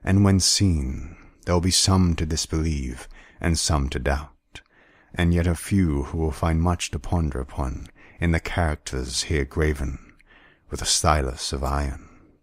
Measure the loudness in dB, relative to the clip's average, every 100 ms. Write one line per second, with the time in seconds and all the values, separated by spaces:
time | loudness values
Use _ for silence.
0 | 2 4 6 6 4 2 2 2 -2 -6
1 | -10 -16 -20 _ 0 2 2 2 4 4
2 | 4 2 -2 -4 -4 -2 0 -2 -4 -10
3 | -16 -20 -20 -6 -2 0 0 0 0 -2
4 | -2 -2 -4 _ _ -20 _ _ _ _
5 | _ 0 2 4 2 0 0 2 4 2
6 | -2 -2 -2 0 0 2 2 0 -4 -6
7 | -2 0 0 -4 -8 -6 -6 -6 -12 _
8 | -20 -4 0 0 0 -2 0 -2 -6 -6
9 | -6 -6 -2 -2 -2 0 0 0 -6 -8
10 | -16 _ _ -20 _ _ _ -8 -2 0
11 | 2 2 0 -6 -8 -4 -2 -2 -4 -6
12 | -16 -20 _ _